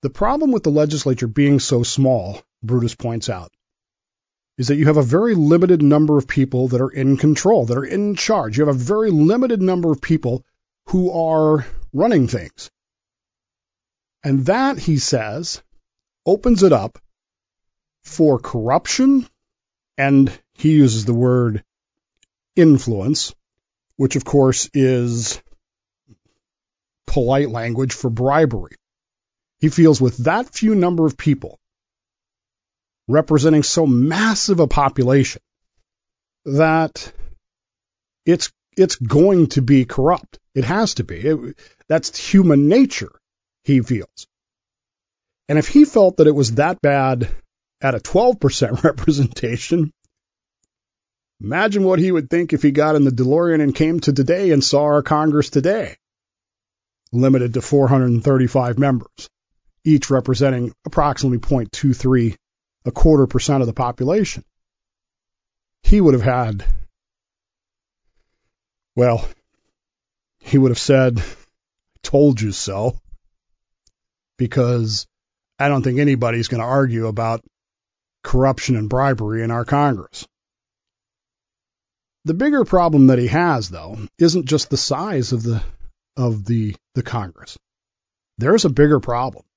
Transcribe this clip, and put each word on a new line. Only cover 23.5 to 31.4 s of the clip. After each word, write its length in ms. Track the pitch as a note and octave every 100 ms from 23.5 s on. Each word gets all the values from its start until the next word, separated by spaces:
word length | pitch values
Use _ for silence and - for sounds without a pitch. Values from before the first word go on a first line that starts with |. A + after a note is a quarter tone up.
| _ _ _ _ _
which 180 | C3+
of 100 | C3+
course 460 | - C#3+ C3 B2+ -
is 680 | C#3+ C3 B2+ A#2+ A#2 A2+ - _ _ _ _ _ _ _ _ _ _ _ _ _ _ _ _ -
polite 420 | - A#2+ C#3 C#3+
language 420 | A#2 A#2 A#2 C3
for 180 | - B2+
bribery. 680 | A2+ B2+ D3 D#3 A#2 E2+ _ _ _ _ _ _ _ _ _
He 120 | D#3
feels 300 | D#3+ D#3+ D3
with 180 | C3 A#2+
that 360 | B2 F#3+ B3
few 220 | - A3 G#3+
number 280 | F3+ E3+
of 120 | D#3 -
people 420 | - C3+